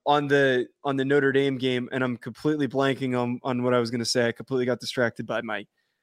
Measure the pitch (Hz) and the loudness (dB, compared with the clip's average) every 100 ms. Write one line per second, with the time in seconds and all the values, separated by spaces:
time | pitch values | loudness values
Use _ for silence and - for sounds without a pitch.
0 | 143 147 143 143 135 123 - _ 139 135 | 2 2 4 4 4 2 -2 _ -4 -2
1 | 135 143 139 135 139 131 131 123 123 127 | 2 2 4 2 2 0 -2 -2 -2 -2
2 | 127 120 127 - 151 151 131 135 135 127 | -2 -4 -10 -6 -2 0 -2 0 0 0
3 | 131 123 123 123 135 123 123 123 117 120 | -2 -2 -2 -2 -4 -2 2 2 0 -2
4 | 113 127 117 - 113 131 123 123 120 - | -2 0 0 -2 -4 -2 -2 -2 -4 -2
5 | 117 - 113 117 113 104 104 _ _ _ | -2 -2 -6 -6 -4 -8 -10 _ _ _